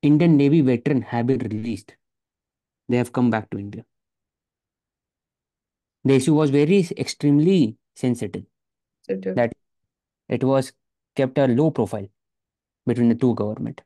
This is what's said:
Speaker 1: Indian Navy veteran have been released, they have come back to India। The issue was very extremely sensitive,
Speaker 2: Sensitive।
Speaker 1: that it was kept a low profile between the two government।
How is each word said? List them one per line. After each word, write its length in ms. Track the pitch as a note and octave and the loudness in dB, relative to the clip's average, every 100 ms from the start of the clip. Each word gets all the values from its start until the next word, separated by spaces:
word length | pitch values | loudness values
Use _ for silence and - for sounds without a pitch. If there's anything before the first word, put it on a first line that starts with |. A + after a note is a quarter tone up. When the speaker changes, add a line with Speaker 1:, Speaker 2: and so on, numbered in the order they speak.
Speaker 1:
Indian 380 | D3 D3 E3+ D3+ | 4 4 4 4
Navy 220 | C#3+ E3 | 4 4
veteran 400 | D#3+ A#2+ C3 C#3 G#2+ | 2 0 0 -2 -2
have 140 | A#2+ A#2+ | -4 -2
been 160 | C3 A#2 | -2 -2
released, 460 | G#2+ A2+ G2+ - _ _ _ _ _ _ _ _ _ _ | -8 -8 -10 -12 _ _ _ _ _ _ _ _ _ _
they 100 | A#2+ | -2
have 100 | A#2+ | -2
come 180 | - B2 | 0 0
back 200 | A2 G#2 | 0 -6
to 80 | G2+ | -12
India। 260 | G2+ A2 - _ _ _ _ _ _ _ _ _ _ _ _ _ _ _ _ _ _ _ _ _ | -12 -14 -20 _ _ _ _ _ _ _ _ _ _ _ _ _ _ _ _ _ _ _ _ _
The 120 | C3 C3+ | 0 2
issue 140 | C3+ | 4
was 160 | D3+ D#3 | 2 2
very 340 | C#3 D3 G3 F3 - | 2 2 2 0 -6
extremely 720 | - - D3+ C#3+ D#3+ F#3+ A#2 A2+ _ _ | -10 -4 0 2 4 2 0 -2 _ _
sensitive, 480 | C3 A#2+ G#2 - G#2 _ _ _ _ _ _ | -4 -4 -6 -10 -16 _ _ _ _ _ _
Speaker 2:
Sensitive। 280 | F#2+ F#2+ F#2+ | -8 -6 -2
Speaker 1:
that 160 | A#2 - _ _ _ _ _ _ _ | -4 -4 _ _ _ _ _ _ _
it 160 | A#2+ | -4
was 280 | C3 C3+ C3 _ _ _ _ - | 0 0 -2 _ _ _ _ -4
kept 220 | C3 C3 | -2 0
a 80 | C3+ | 0
low 240 | A#2+ D#3 | 2 0
profile 380 | D#3 G#2+ G#2+ G2 _ _ _ _ _ _ _ - | 0 -4 -6 -12 _ _ _ _ _ _ _ -6
between 260 | A#2+ A#2+ | 0 0
the 60 | A#2 | 2
two 140 | B2+ A2 | 0 0
government। 380 | G#2 A2 A#2 C3 | -4 -6 -10 -12